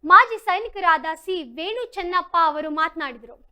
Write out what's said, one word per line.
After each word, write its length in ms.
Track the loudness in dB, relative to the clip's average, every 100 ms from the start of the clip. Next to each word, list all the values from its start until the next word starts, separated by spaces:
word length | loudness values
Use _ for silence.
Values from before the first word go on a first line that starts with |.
ಮಾಜಿ 400 | 8 8 8 -2
ಸೈನಿಕರಾದ 600 | -2 -4 -4 -4 0 0 -2
ಸಿ 280 | -8 -8 -8
ವೇಣು 420 | -8 -10 -8 -8 -10
ಚೆನ್ನಪ್ಪ 440 | -8 -4 -4 -2 0
ಅವರು 300 | 0 0 -6
ಮಾತನಾಡಿದರು. 680 | -4 -4 -4 -10 -10 -20 -20 _